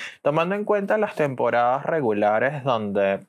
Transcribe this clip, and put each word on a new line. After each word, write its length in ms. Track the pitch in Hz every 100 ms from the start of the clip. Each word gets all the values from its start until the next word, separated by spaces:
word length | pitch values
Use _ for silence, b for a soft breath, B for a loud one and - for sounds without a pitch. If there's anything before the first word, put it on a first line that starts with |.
| B B
tomando 340 | 143 156 175 202
en 100 | 208
cuenta 320 | 208 196 214
las 180 | 202 -
temporadas 680 | 143 123 120 120 120 135 147
regulares 800 | 165 123 104 104 110 127 147 131
donde 600 | 113 104 101 98 95